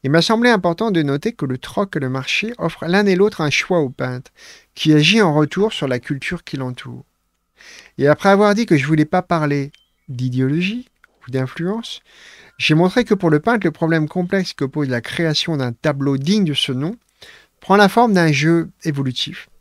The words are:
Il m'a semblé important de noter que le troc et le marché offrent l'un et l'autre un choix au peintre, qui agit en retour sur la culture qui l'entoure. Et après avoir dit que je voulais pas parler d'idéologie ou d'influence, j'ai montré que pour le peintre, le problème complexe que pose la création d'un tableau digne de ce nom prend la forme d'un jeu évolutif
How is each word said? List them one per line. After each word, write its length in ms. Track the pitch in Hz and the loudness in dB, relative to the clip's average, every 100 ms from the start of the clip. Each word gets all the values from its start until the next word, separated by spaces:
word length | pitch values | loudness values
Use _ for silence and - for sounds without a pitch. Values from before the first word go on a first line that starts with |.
Il 80 | 135 | 2
m'a 100 | 160 | 2
semblé 280 | 170 226 240 | 2 2 4
important 400 | 220 175 170 226 | 2 0 -2 0
de 120 | 180 | 0
noter 320 | 143 143 220 | 0 -2 -4
que 120 | 233 139 | -6 -6
le 120 | 127 | -6
troc 400 | - - 196 160 | -6 -4 -4 -4
et 20 | |
le 80 | 131 | -4
marché 460 | 131 127 - 214 240 | -4 -4 -4 -4 -6
offrent 280 | 165 - 165 | -6 -6 -2
l'un 200 | 190 202 | 2 2
et 120 | 180 | 2
l'autre 240 | 208 - | 2 2
un 80 | 151 | -2
choix 320 | - - 180 | -2 0 0
au 80 | 139 | 0
peintre, 420 | - 131 123 - _ - - _ | -4 -6 -6 -12 _ -20 -20 _
qui 200 | - 156 | -2 4
agit 280 | 151 151 220 | 6 6 4
en 120 | 190 | 4
retour 400 | 151 151 - 214 | 4 0 0 -2
sur 160 | - 139 | -2 -4
la 100 | 123 | -4
culture 460 | - 139 - 175 - | -6 -8 -8 -10 -10
qui 100 | 139 | -8
l'entoure. 480 | 127 127 127 120 - _ _ _ _ _ - - - - | -8 -10 -14 -18 -20 _ _ _ _ _ -20 -20 -18 0
Et 100 | 139 | 2
après 220 | 147 196 | 2 4
avoir 260 | 196 208 208 | 4 4 2
dit 100 | 233 | 2
que 120 | 156 | 2
je 100 | 135 | 2
voulais 160 | 156 | 0
pas 180 | 151 185 | 2 0
parler 520 | 180 170 151 143 139 _ _ _ - | 0 -2 0 -2 -4 _ _ _ -14
d'idéologie 800 | 123 127 127 131 151 185 240 254 _ _ _ - | -6 -4 0 0 0 -2 -6 -12 _ _ _ -8
ou 40 | |
d'influence, 680 | 131 127 - 170 220 233 - _ - - - - _ | -6 -6 -6 -6 -6 -10 -16 _ -20 -20 -20 -20 _
j'ai 160 | - | 0
montré 300 | 151 185 247 | 2 4 0
que 100 | 240 | 0
pour 160 | 202 170 | 0 2
le 120 | 151 | 2
peintre, 240 | 233 240 175 | 2 0 -2
le 60 | |
problème 360 | 156 165 165 151 | -2 -2 0 -2
complexe 460 | 185 180 196 185 | -4 -2 -2 -4
que 100 | - | -6
pose 240 | 135 151 139 | -6 -4 -4
la 140 | 120 | -4
création 560 | - - 165 147 - 151 | -6 -4 -2 -2 -4 -4
d'un 160 | 123 | -4
tableau 420 | 117 156 139 139 135 | -4 -4 -2 -2 -2
digne 300 | 143 214 175 | 0 2 2
de 80 | |
ce 180 | 139 - | -2 -4
nom 240 | 127 156 240 _ _ - - _ _ | -4 -6 -8 _ _ -20 -20 _ _
prend 160 | - 196 | 2 4
la 140 | 202 | 6
forme 240 | 233 240 | 4 4
d'un 180 | 190 165 | 4 4
jeu 380 | 139 156 170 160 _ 165 | 2 2 2 0 _ -6
évolutif 640 | 139 131 127 - 175 - _ | -2 -4 -4 -8 -10 -18 _